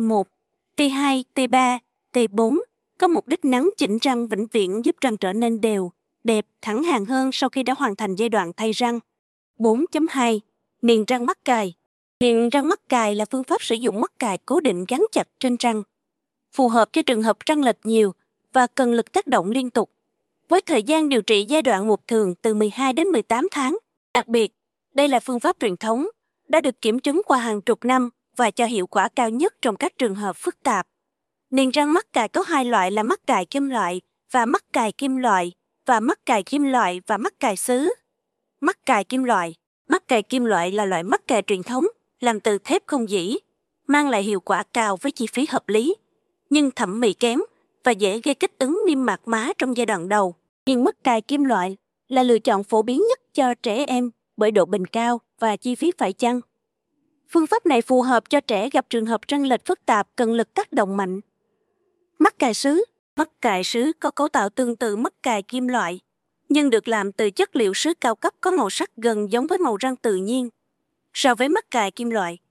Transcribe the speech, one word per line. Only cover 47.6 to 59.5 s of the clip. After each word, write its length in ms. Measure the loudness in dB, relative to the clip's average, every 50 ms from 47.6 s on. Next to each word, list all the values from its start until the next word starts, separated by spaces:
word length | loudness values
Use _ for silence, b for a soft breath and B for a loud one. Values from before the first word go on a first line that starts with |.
| _ _ _ _ _
và 80 | 0 0
dễ 280 | 2 0 0 0 -2 -2
gây 100 | -2 -2
kích 240 | 0 -2 -4 -2 _
ứng 240 | -2 -2 0 0 0
niêm 180 | 0 0 2 0
mạc 240 | 0 -2 -2 -4 -4
má 240 | -2 -2 -2 -4 -4 -4
trong 180 | -4 -2 -2
giai 100 | -2 -2
đoạn 220 | -2 -2 -4 -2 0
đầu. 260 | 0 2 2 0 -2 -8 _ _ _ _ _
Nhưng 180 | 0 2 2 2
mắc 200 | 0 0 -2 _
cài 160 | 0 0 0
kim 240 | -2 -2 -2 0 2
loại 320 | 2 2 0 0 -2 -6 -10 _ _ _ _ _ _
là 140 | 0 2 4
lựa 160 | 4 4 2
chọn 260 | 4 2 0 0 0
phổ 180 | 0 0 0 0
biến 200 | 0 0 0 2 2
nhất 120 | 0 -2 _ _ _
cho 200 | 0 0 0 0
trẻ 300 | -2 -4 -4 -2 -2 -2
em 240 | -2 -2 -2 -2 -4 -6 _ _ _ _
bởi 140 | 0 0 4
độ 140 | 4 4 4
bền 220 | 4 0 -2 -4
cao 340 | -4 -4 -2 0 0 -2 -2 -4 _ _ _
và 180 | -2 -2 -2
chi 180 | -2 -4 -6 -4
phí 180 | -2 -2 -2 0 0
phải 140 | -2 -4 -2
chăng. 280 | -2 -2 0 0 -2 -6 _ _ _ _ _ _ _ _ _ _ _ _ _ _ _ _ _
Phương 180 | 0 2 2
pháp 200 | 2 0 0 2
này 160 | 2 2 2 2
phù 200 | 2 2 2 4
hợp 280 | 4 2 0 0 0
cho 100 | 0 0
trẻ 280 | 0 0 -2 -2 -2 0
gặp 160 | 0 -2 -2 0
trường 160 | -2 -2 -2
hợp 140 | -2 -2 -4 -2 -4
răng 180 | -2 -2 0
lệch 200 | 0